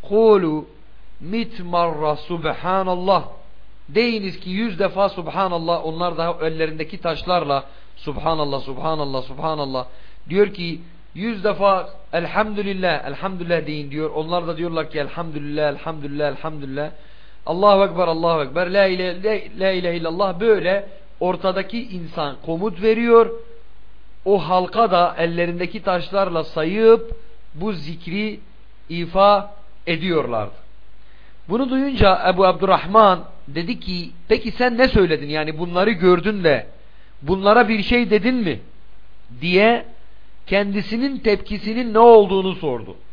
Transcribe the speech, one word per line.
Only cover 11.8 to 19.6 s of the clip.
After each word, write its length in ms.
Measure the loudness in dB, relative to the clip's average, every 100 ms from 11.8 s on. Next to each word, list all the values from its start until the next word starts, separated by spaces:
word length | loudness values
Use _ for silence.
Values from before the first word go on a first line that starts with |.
| 0 -10 -4
elhamdülillah, 920 | -4 -2 -2 -2 -2 -4 -2 0 -2 -4
elhamdülillah 600 | -6 -6 -6 -2 -2 -2
deyin." 240 | -6 -6
diyor. 200 | -4 -4
Onlar 360 | -4 -2 -4 -4
da 100 | -6
diyorlar 340 | -4 -4 -4
ki, 80 | -4
"Elhamdülillah, 680 | -6 -6 -6 -6 -6 -2 -2
elhamdülillah, 600 | -2 -8 -8 -8 -4 -4
elhamdülillah. 640 | -4 -8 -8 -8 -6 -8 -10 -14 -16 -14 -12 -6
Allahu 380 | 4 6 6
Ekber, 240 | 4 2 0
Allahu 340 | 2 2 0
Ekber, 240 | 0 -2 0
la 200 | 2 2
ilahe, 360 | 2 -4 -2
la, 420 | -2 -2 -4 -2